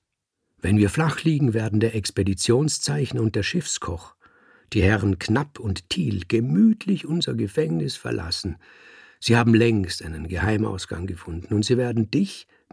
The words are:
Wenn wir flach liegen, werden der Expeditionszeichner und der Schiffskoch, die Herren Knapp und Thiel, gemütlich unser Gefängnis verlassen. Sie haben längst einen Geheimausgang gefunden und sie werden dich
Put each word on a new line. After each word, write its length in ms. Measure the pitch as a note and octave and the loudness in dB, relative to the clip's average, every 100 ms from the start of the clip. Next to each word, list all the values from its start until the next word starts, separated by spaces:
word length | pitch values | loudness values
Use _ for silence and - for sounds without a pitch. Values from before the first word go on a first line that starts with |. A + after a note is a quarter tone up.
| _ _ _ _ _ _ | _ _ _ _ _ _
Wenn 200 | F#2+ G#2 | 0 4
wir 120 | G2+ | 4
flach 340 | D#3 D#3+ - | 4 0 0
liegen, 300 | D#3+ D3+ C#3 | 0 2 2
werden 280 | A2 A2 G#2 | 0 0 0
der 120 | A2+ | 0
Expeditionszeichner 1300 | A2 G2 - G2 F#2+ - A#2+ D3+ - - D3 C3+ B2 | 0 -4 -2 -2 0 2 2 2 -2 -2 -2 -2 0
und 140 | A2+ A2 | -2 0
der 80 | |
Schiffskoch, 720 | G2 F3 - - - E2 - _ _ _ _ _ - | -2 -2 -4 -6 -8 -10 -12 _ _ _ _ _ -6
die 100 | G#2 | 2
Herren 380 | F#2 G#2+ G#2 F#2+ | 4 4 2 0
Knapp 400 | - A2 D3 - | 0 0 -2 -6
und 300 | G#2+ F#2 - | -6 -6 -6
Thiel, 340 | - D3 G2 F2 | -4 -2 -2 -2
gemütlich 800 | A2+ B2 D#3+ A3+ G#3+ - G3 - | -2 2 4 6 4 0 -2 -2
unser 280 | E3+ D3 | -4 -2
Gefängnis 640 | A#2 G#2+ - D#3 E3 C#3+ - | -2 -4 -2 -2 -2 -4 -6
verlassen. 600 | - A1+ E2 - - D#2+ _ - - - - _ | -6 -6 -4 -6 -6 -10 _ -20 -20 -20 -20 _
Sie 160 | - A#2 | 2 4
haben 180 | A#2 | 6
längst 480 | A2+ A#2 A2 F2+ - | 6 6 2 0 -6
einen 260 | D#2+ D#2+ D#2+ | -10 -10 -8
Geheimausgang 760 | F2 F#2 G#2+ G#2+ F#2 - E2+ F#2 | -4 0 0 -2 -4 -8 -8 -8
gefunden 480 | F2 - E2 F2 | -10 -10 -10 -4
und 120 | G#2 G#2+ | -2 0
sie 100 | B2 | 0
werden 340 | B2 A#2 A2+ | 0 -2 0
dich 360 | C#3+ G3 - - _ _ | 0 -2 -6 -20 _ _